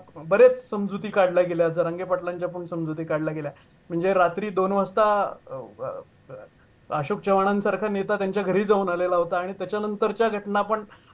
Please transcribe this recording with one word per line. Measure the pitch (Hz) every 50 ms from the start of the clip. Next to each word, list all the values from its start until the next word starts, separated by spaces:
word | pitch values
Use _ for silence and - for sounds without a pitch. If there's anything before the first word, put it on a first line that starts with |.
| - - -
बरेच | 160 147 160 190 208 247 254 254 254 - -
समजुती | - 208 202 196 196 190 165 208
काढल्या | 202 208 190 180 175 180 180
गेल्या, | 175 175 165 170 165
जरांगे | 156 170 170 165 170 175 185
पाटलांच्या | 180 185 180 175 175 180 175 175 170
पण | 170 180 175
समजुती | 170 180 165 165 156 156 160 160
काढल्या | 160 160 151 156 156 156
गेल्या. | 156 147 143 - - - _ _ _ _ _
म्हणजे | 175 170 170 190 196
रात्री | 185 175 170 170 196 196 214
दोन | 185 185 190 190
वाजता, | 196 196 190 185 - 226 214 214 208 202 190 135 - - _ -
अ, | 135 135 120 107 101 101 123
अ, | 127 90 90 - - _ _ _ - 135 107 104 - _ _ _ _ _ _ _ _
अशोक | - 151 143 - 208 196
चव्हाणांसारखा | - 202 196 196 190 196 202 202 202 214 190 185 208 214
नेता | 202 196 190 - 208 196
त्यांच्या | 196 190 185 208 196
घरी | 180 180 190 214
जाऊन | 202 214 196 196 185
आलेला | 175 175 180 180 180
होता | 175 170 165 190 175
आणि | 180 185 196
त्याच्यानंतरच्या | 190 190 180 - 208 214 208 208 202 226 214 208 - 233 226
घटना | 208 208 202 202 202 208
पण | 202 202 220 214 208 208 - - _ _